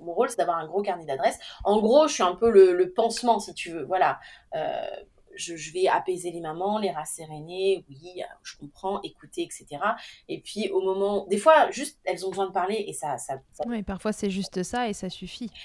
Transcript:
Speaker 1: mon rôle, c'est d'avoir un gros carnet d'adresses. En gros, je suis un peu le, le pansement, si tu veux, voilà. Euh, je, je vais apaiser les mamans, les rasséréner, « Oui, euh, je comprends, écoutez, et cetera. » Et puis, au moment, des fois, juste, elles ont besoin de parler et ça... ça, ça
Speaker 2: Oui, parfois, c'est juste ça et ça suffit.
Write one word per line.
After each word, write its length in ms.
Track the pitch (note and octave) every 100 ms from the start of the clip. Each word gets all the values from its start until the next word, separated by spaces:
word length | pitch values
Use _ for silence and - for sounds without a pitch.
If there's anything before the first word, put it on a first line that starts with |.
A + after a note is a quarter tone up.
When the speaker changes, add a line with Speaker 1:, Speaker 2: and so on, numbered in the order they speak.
Speaker 1:
mon 120 | E3+
rôle, 160 | E3+ C4
c'est 80 | -
d'avoir 200 | E3+ E3
un 100 | D#3+
gros 140 | F3+
carnet 240 | G3+ F3 D#3
d'adresses. 320 | C3+ G#3 - - -
En 160 | - A3
gros, 280 | G#3+ C#4 D4+
je 60 |
suis 100 | -
un 120 | F#3 F3+
peu 140 | A#3
le, 240 | G3+ F#3
le 180 | F3+ F3+
pansement, 480 | - A3+ - B3 G#3+
si 140 | G3+
tu 180 | - F3
veux, 120 | E3
voilà. 360 | C#3 F#3 D#3 B2+ - - _ D#3
Euh, 280 | - - - - - _ _ -
je, 200 | E3+ E3
je 160 | D#3
vais 160 | E3+ F#3
apaiser 420 | D#3+ F3+ F3+ F3
les 80 | E3+
mamans, 400 | D#3+ E3 F#3+ G#3+
les 120 | G3+
rasséréner, « 920 | D#3+ D#3 - D#3 D3+ D#3 F#3 F#3+ F#3 D3
Oui, 320 | C3+ E3+ F3+
euh, 20 | - -
je 140 | - -
comprends, 440 | D3 - F#3+ G3+
écoutez, 400 | D#3 - D3 -
et 80 | E3+
cetera. » 460 | - - C#3+ G3+ A#3 - - -
Et 100 | C3
puis, 300 | - G3+ -
au 100 | F#3+
moment, 440 | F#3+ F#3+ G3+ G3+ -
des 120 | G#3
fois, 320 | D#4+ D#4 B3+
juste, 280 | - C#4 - -
elles 200 | F3 F#3+
ont 40 |
besoin 180 | F#3+ F#3+
de 60 |
parler 320 | F#3 F3+ G#3+ G#3
et 60 |
ça... 240 | - D3+ C3
ça, 240 | - C3+ -
ça 140 | - D#3
Speaker 2:
Oui, 160 | A#3
parfois, 300 | G3 F#3+ G#3+
c'est 160 | G#3 G#3
juste 340 | F#3+ F#3+ F#3+
ça 240 | F3+ A#3+ A#3+
et 60 |
ça 160 | G3+ F#3
suffit. 420 | - F3+ - A#3 -